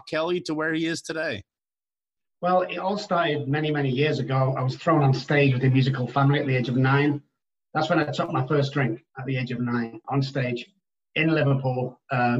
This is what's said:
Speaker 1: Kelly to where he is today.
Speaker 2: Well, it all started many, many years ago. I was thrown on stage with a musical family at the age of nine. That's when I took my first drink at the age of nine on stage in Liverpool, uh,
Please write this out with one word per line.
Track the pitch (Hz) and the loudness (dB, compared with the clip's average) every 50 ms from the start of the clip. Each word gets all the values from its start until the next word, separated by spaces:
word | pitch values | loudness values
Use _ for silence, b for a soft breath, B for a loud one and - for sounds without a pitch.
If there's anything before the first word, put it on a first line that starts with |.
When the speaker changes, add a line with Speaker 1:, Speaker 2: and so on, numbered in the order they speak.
| - - | -6 -6
Speaker 1:
Kelly | 160 156 160 170 175 180 | -4 -4 -2 -2 -2 -4
to | - - 160 | -4 -4 -4
where | 151 156 165 160 | -4 -2 -2 -2
he | 160 165 | -2 -2
is | 160 165 - | -2 -4 -6
today. | - - 160 160 160 156 123 98 - _ _ _ _ _ _ _ _ _ _ _ _ _ _ _ _ _ _ _ | -8 -8 -8 -6 -6 -6 -6 -8 -10 _ _ _ _ _ _ _ _ _ _ _ _ _ _ _ _ _ _ _
Speaker 2:
Well, | 175 175 185 185 | -2 0 2 2
it | 180 180 175 180 | 0 0 -4 -6
all | 185 190 208 190 | -4 -4 -4 -4
started | - - 180 170 170 165 147 143 127 131 | -4 -2 0 0 0 0 0 -2 -2 -2
many, | 143 151 151 151 | -2 0 0 0
many | 151 147 143 135 | 0 0 0 0
years | 127 127 147 156 147 - | 0 0 0 0 0 0
ago. | 135 131 135 135 135 131 131 - | -2 0 0 0 2 0 0 0
I | |
was | 131 131 - - | -2 -2 -4 -2
thrown | - 165 160 156 143 | 0 2 4 4 6
on | 135 131 | 4 4
stage | - - - 151 143 143 139 127 | 2 0 0 2 4 4 4 4
with | 120 135 | 4 4
a | 127 | 4
musical | 127 131 123 - - - 123 - | 4 4 4 2 2 -2 -2 -2
family | - 139 139 139 143 143 | 0 2 4 4 4 2
at | 147 135 | 2 0
the | 131 | 0
age | 127 117 - | 0 0 0
of | 120 131 | 0 2
nine. | 131 131 135 139 143 147 143 139 - _ _ _ _ _ _ _ _ _ - | 2 4 4 4 4 2 0 -2 -6 _ _ _ _ _ _ _ _ _ -4
That's | 151 156 160 | -2 0 2
when | 170 160 | 2 2
I | 147 | 0
took | 139 131 - 170 - | 0 -2 -4 -4 -2
my | 170 139 131 - | -2 -2 -2 0
first | 156 143 135 - - | 0 0 0 0 0
drink | 151 127 113 - - _ _ - - | 0 0 -2 -2 -6 _ _ -14 -10
at | 127 | -6
the | 135 135 131 | -4 -4 -4
age | 127 - | -4 -4
of | 120 120 | -4 -4
nine | 123 120 120 120 117 113 113 113 - - | -4 -2 -2 -2 -4 -4 -8 -12 -8 -4
on | 127 139 | -2 -2
stage | 135 - - 139 127 123 123 120 - - _ _ _ _ _ _ _ _ - | -2 -2 -2 -4 -4 -2 -4 -6 -8 -12 _ _ _ _ _ _ _ _ -2
in | 147 160 160 | 0 0 2
Liverpool, | 160 151 139 139 139 131 135 131 127 127 127 131 - _ _ - | 2 2 2 2 2 0 0 -2 -2 -2 -4 -6 -8 _ _ -6
uh, | 135 123 123 120 120 127 | -2 0 0 0 0 0